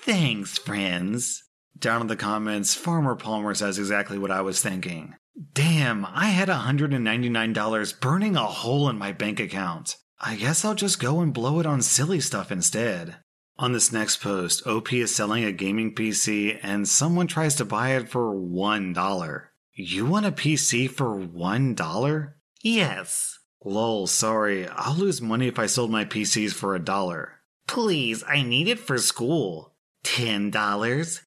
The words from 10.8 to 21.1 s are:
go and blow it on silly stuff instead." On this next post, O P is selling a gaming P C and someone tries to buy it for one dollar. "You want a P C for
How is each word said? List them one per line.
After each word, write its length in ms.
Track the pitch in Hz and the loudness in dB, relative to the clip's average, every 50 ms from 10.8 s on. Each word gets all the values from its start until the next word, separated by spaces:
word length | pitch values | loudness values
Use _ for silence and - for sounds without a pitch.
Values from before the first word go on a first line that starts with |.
| 196 196 - - | 0 0 0 0
go 220 | 123 123 147 170 | 0 2 2 2
and 120 | 175 151 139 | 2 2 0
blow 280 | 120 117 131 151 170 | 0 0 0 2 2
it 40 | 165 | 2
on 160 | 156 143 131 | 2 2 2
silly 380 | 117 - - - 135 165 196 156 | 2 2 2 2 2 2 2 0
stuff 320 | 123 - - 101 90 - | 0 0 -2 -4 -4 -4
instead." 680 | 104 90 87 - - 107 117 117 95 87 85 85 85 - _ _ _ _ _ _ _ - | -4 0 0 0 0 0 0 0 -2 -4 -6 -10 -14 -18 _ _ _ _ _ _ _ -4
On 140 | 127 123 | -2 0
this 220 | 123 113 - - 117 | 2 2 2 2 2
next 240 | 113 107 98 - - | 0 0 0 0 -2
post, 440 | - 104 101 92 90 85 - - - | -2 -2 -2 -2 0 0 -2 -2 0
O 160 | 123 110 113 | 0 -2 -2
P 180 | 110 - 127 123 | -2 0 0 0
is 160 | 117 107 - | 0 0 0
selling 300 | - 107 104 107 117 117 | 0 0 0 0 0 0
a 80 | 107 95 | 0 0
gaming 400 | 85 95 95 101 110 110 110 107 | -2 -2 0 0 0 0 -2 -2
P 180 | - 110 110 | -2 -2 0
C 440 | 104 - - 107 107 104 104 104 107 - | 0 0 0 0 2 2 0 0 -2 -2
and 240 | - 98 101 104 101 | -4 -4 -2 -2 0
someone 420 | 95 - - 139 165 170 175 180 - | 2 2 2 4 4 4 4 2 2
tries 280 | - 156 160 151 143 | 2 2 2 2 2
to 100 | 147 123 | 0 0
buy 260 | 98 110 107 120 131 | 0 0 0 2 2
it 180 | 135 131 117 110 | 2 0 0 -2
for 260 | - 123 120 110 101 | 0 0 0 0 0
one 560 | 95 92 87 87 92 98 104 107 104 98 92 | -2 -4 -2 -2 0 2 2 2 0 0 -2
dollar. 600 | 87 87 92 98 98 92 85 78 71 69 - - _ _ _ _ _ | -2 0 0 0 0 -2 -2 -4 -6 -8 -10 -14 _ _ _ _ _
"You 320 | 98 95 87 90 95 110 | -12 -8 -6 -2 -2 0
want 200 | 135 180 214 208 | 2 2 2 2
a 80 | 196 143 | 0 0
P 240 | - - 147 156 131 | 0 2 2 2 2
C 280 | - - 123 120 131 | 2 2 2 2 2
for 300 | 127 127 - 139 117 | 0 0 0 -2 0